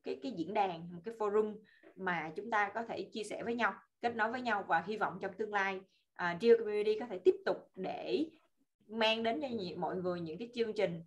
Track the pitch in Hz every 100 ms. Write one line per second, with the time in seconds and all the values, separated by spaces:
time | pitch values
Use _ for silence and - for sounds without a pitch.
0 | - - 277 185 160 214 196 165 175 175
1 | 226 226 208 214 214 208 - - - -
2 | 185 170 160 160 220 214 202 226 226 -
3 | 190 220 208 - 226 240 208 196 - _
4 | 240 226 220 254 247 202 180 165 175 214
5 | 160 180 196 - 208 202 196 190 190 _
6 | _ - 175 175 233 226 214 208 208 214
7 | 233 185 370 - 311 - - 190 185 -
8 | - - 320 - _ _ _ _ - 220
9 | 220 226 226 294 269 226 175 165 156 180
10 | 180 175 160 165 233 233 220 214 185 170